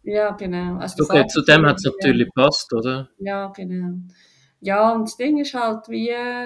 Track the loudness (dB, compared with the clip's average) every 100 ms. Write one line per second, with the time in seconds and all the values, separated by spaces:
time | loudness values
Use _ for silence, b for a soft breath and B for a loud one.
0 | -4 -2 0 -2 -6 -4 -4 -6 -6 -2
1 | 0 2 0 0 6 6 6 2 -2 0
2 | 2 2 2 4 4 2 -4 -4 -2 -4
3 | -8 _ -6 -6 -6 -10 -8 -6 -6 -8
4 | -12 b b b b _ -2 2 4 2
5 | -2 -2 0 0 0 -2 -2 -4 -6 -6
6 | -4 -4 -6 -6